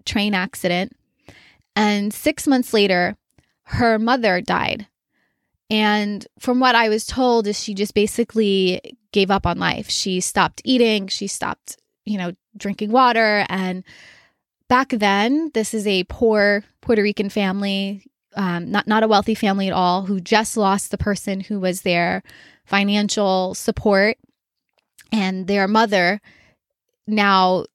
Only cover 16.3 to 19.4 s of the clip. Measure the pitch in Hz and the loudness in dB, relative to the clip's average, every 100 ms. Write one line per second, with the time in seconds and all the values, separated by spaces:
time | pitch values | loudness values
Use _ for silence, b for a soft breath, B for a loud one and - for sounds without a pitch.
16.3 | 214 202 202 - _ - 226 208 208 202 | 4 4 2 -2 _ 0 2 2 0 -4
17.3 | 214 196 190 202 196 196 202 - _ _ | -2 -2 -2 -4 -4 -4 -8 -14 _ _
18.3 | - 190 175 175 208 - 214 220 208 208 | -6 -4 -4 -2 -4 0 2 4 2 2
19.3 | 220 | 0